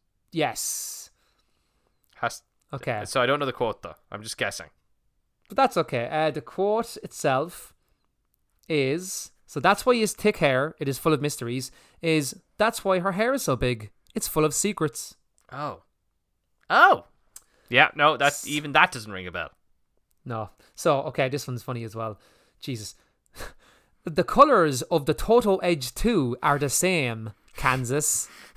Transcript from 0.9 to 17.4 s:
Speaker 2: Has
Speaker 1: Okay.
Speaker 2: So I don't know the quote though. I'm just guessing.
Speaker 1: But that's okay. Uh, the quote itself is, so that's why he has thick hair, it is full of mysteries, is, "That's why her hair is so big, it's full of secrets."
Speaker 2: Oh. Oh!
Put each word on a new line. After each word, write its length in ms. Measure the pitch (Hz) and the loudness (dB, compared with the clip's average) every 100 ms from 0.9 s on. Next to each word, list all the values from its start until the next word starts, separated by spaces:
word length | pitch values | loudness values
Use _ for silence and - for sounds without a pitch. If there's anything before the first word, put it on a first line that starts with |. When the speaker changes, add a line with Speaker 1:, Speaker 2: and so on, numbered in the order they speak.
| - - _ _ _ _ _ _ _ _ _ _ - | -14 -18 _ _ _ _ _ _ _ _ _ _ -6
Speaker 2:
Has 260 | 120 - _ _ - | -6 -6 _ _ -14
Speaker 1:
Okay. 300 | 139 - 113 104 | -10 -6 -6 -4
Speaker 2:
So 140 | 135 | 0
I 60 | 123 | 2
don't 140 | 143 | 0
know 60 | 139 | -2
the 60 | |
quote 300 | - 117 101 | -2 -4 -4
though. 120 | 85 78 _ | -12 -18 _
I'm 100 | 104 | -14
just 140 | 107 - | -12 -6
guessing. 300 | 107 - 78 _ _ _ _ _ _ _ - | -6 -6 -14 _ _ _ _ _ _ _ -10
Speaker 1:
But 80 | 196 | 0
that's 200 | 269 - | 0 2
okay. 300 | 156 127 117 | -2 -2 -4
Uh, 200 | 156 156 | -2 -2
the 100 | 156 | -2
quote 540 | - - 196 220 226 - | -8 -2 0 0 -2 -10
itself 720 | - - 151 131 165 - - _ _ _ _ _ _ _ _ _ - | -16 -4 0 0 -2 -8 -20 _ _ _ _ _ _ _ _ _ -4
is, 640 | 156 131 156 185 - - _ _ | 0 0 -2 -6 -10 -12 _ _
so 100 | - | 0
that's 260 | 160 202 | 2 2
why 100 | - | 4
he 60 | 247 | 4
has 100 | 214 | 2
thick 240 | - 214 208 | 0 0 2
hair, 400 | 151 131 147 - | 2 2 0 -4
it 80 | 139 | -4
is 80 | 131 | 0
full 160 | 165 | 2
of 80 | 156 | 2
mysteries, 520 | 147 - 120 127 127 - _ _ | 0 -4 -6 -6 -8 -14 _ _
is, 360 | 165 160 135 - _ - | 0 0 0 -6 _ 0
"That's 280 | 214 226 | 0 0
why 160 | 196 185 | 0 0
her 100 | 180 | 0
hair 220 | 185 226 | 0 0
is 80 | 269 | 0
so 140 | - 127 | 0 0
big, 340 | 127 120 107 _ _ | 0 -2 -8 _ _
it's 140 | - - | -8 -4
full 160 | - | 2
of 100 | 156 | 2
secrets." 600 | 147 202 208 156 - - - _ _ _ | 2 -2 -2 -4 -4 -14 -16 _ _ _
Speaker 2:
Oh. 320 | 131 147 107 _ _ _ _ _ _ _ _ - | -10 -10 -10 _ _ _ _ _ _ _ _ 0
Oh! 380 | 202 359 349 - _ _ - | 6 6 6 -2 _ _ -20